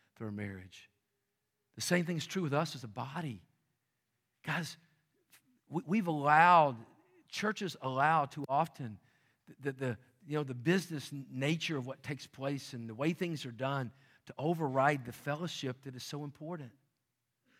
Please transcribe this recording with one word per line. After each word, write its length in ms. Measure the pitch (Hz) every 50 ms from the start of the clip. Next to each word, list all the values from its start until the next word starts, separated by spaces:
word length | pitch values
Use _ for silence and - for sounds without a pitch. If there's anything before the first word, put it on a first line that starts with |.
| _ _ _
through 120 | - 117 107
our 60 | 104
marriage. 560 | 101 104 98 98 95 92 92 - - - _ _ _ _ _ _ _ _ _ _ _ _ _ _ _ _ _ _
The 60 | -
same 240 | 110 - 175 180 175
thing's 200 | 160 175 160 -
true 160 | - - 196 180
with 100 | 147 135
us 220 | 143 165 165 -
as 80 | 135 113
a 40 | 113
body. 540 | 98 123 113 127 139 180 170 147 110 95 - _ _ _ _ _ _ _ _ _ _ _ _ _ _ _ _ _ _ _ -
Guys, 320 | - 151 175 165 - - - _ _ _ _ _ _ _ _ _ _ - - _ _ _ _ _ _
we, 120 | 139 165 -
we've 220 | - 180 226 202 170
allowed, 680 | 160 147 139 147 151 156 165 175 180 170 156 143 127 110 110 - - _ _ _ _ - _ _
churches 460 | - - 202 208 214 - 208 180 - -
allow 440 | - 131 131 131 139 156 160 160 143
too 200 | 139 - 156 143 -
often 480 | 135 143 165 160 - - 139 117 107 98 - _ _ _ _ _ _ _ _ -
the, 240 | - - 135 139
the, 140 | 135 127 135
the, 120 | 127 117 113 - _ _ _ - 160
you 80 | 147
know, 80 | 151 151
the 100 | 135 127
business 560 | 123 117 156 180 196 - - 165 143 - - 147
n-, 120 | 143 131 -
nature 460 | 131 127 135 147 165 165 - - 165 139
of 80 | 123
what 160 | 127 131 - -
takes 220 | - 151 127 - -
place 460 | - - 135 139 143 135 - - -
and 160 | 123 117 113
the 60 | 110
way 180 | 110 139 160 175
things 320 | - 190 170 165 139 -
are 60 | 131
done 400 | 117 110 131 135 139 139 127 113 - _ _ _ _ _ _
to 80 | - - -
override 680 | 131 160 175 160 165 139 131 135 135 143 151 143 123
the 60 | 120
fellowship 680 | 117 - - 147 143 151 175 165 - - - 131 127 131 -
that 120 | 139 127
is 80 | 127 -
so 200 | - - 143 147
important. 480 | 143 135 - 156 156 180 165 139 120 - _ _ _ _ _ _ _ _ _ _ _ _ _ _ _ _ _